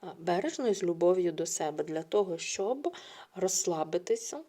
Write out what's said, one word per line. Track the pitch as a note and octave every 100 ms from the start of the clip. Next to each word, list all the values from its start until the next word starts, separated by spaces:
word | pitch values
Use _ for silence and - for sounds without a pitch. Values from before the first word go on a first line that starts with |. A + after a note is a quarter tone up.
а | F3+ -
бережно | E3 F3+ G#3 E4 B3+
і |
з | G3
любов'ю | F3 E3 E3+ F#3 F3
до | E3 E3
себе | - D#3 D3
для | D#3 D#3
того, | E3 G#3 G3 E3+
щоб | - - G3 C4 E4+ F4+ - - - -
розслабитися | F3+ - - E3 D#3 E3+ F3 A3+ - C#4+